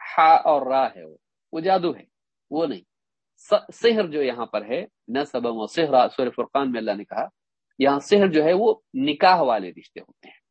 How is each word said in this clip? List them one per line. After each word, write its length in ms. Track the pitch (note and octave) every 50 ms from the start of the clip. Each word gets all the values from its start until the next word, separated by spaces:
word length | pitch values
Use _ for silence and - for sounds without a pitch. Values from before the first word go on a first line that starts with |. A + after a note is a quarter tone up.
| - - - -
ہا 160 | D#3+ D#3+ D#3+
اور 360 | D#3 - - D#3 C#3+ C3+ B2+
را 160 | C3 C3+ C3 A2+ -
ہے، 80 | F#2 E2
وہ، 140 | D#2 D#2 _ _ _ _ _ _ _
وہ 80 | - E3
جادو 360 | D#3+ F#3+ F#3+ F#3+ F3 E3+ C3
ہے، 80 | - - _ _ _ _ _ _ _ _ -
وہ 140 | C#3+ D#3 E3
نہیں۔ 160 | D3 A#2+ F2+ - _ _ _ _ _ _ _ _ _ _ _
س-، 360 | - - G#3 G3+ - - -
سحر 340 | - - A#3 A#3 A3 G#3 E3
جو 140 | D3 D3+
یہاں 240 | C#3+ B2+ A#2+ A#2+ A#2
پر 200 | - - G#2 G#2
ہے، 200 | G#2 A#2+ D#3+ G3 - _ _ _ -
نسب 380 | A#2 C3+ D3 - - B2+ A#2+
و 220 | A#2+ A2+ A2+ A2 A2
سحرا، 400 | - - E3 D3 C3+ B2+ B2 - -
سورہ 140 | - C3 B2
فرقان 420 | - - A#2 - - C3+ C#3 C3
میں 80 | B2 A2+
اللہ 120 | A2 A2
نے 120 | G2+ G2+ G2+
کہا، 240 | - F#2+ G#2+ C3+ - _ _ _ _ _ _ _ _ _ -
یہاں 200 | C3 C3+ C#3 C#3+
سحر 280 | C#3+ - G#3 G3+ G3 F#3+
جو 160 | D#3+ D#3 D3+
ہے 100 | D#3+ F3+
وہ 220 | F#3 A3 A#3 G#3+ - _ _ -
نکاح 420 | C3 C3+ D3 D3 C#3+ - F#3 F#3
والے 360 | F3 D#3 B2+ A#2 G#2 F#2+ F2+
رشتے 280 | E2 E2+ D#2 _ - -
ہوتے 280 | - _ _ _ _ -
ہیں۔ 120 | - _ _ _